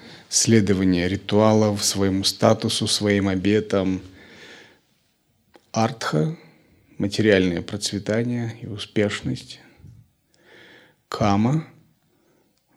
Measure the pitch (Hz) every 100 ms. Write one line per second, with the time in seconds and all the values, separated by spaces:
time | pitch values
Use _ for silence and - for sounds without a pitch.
0 | - - - - - 113 101 95 95 87
1 | 90 98 - 104 110 107 107 104 - 95
2 | 98 95 98 - 110 110 110 - 107 -
3 | 104 101 98 95 101 107 104 98 95 92
4 | - - - - - - - _ _ _
5 | _ _ _ _ _ - _ 113 113 -
6 | - 156 160 165 - _ _ _ _ -
7 | 101 107 107 95 92 85 - 101 - 101
8 | - 110 120 120 117 113 110 101 - 110
9 | 104 - 131 127 - - - _ - -
10 | _ _ _ _ _ - - - _ _
11 | _ - 104 101 113 160 - - _ _
12 | _ _ _ _ _ _ _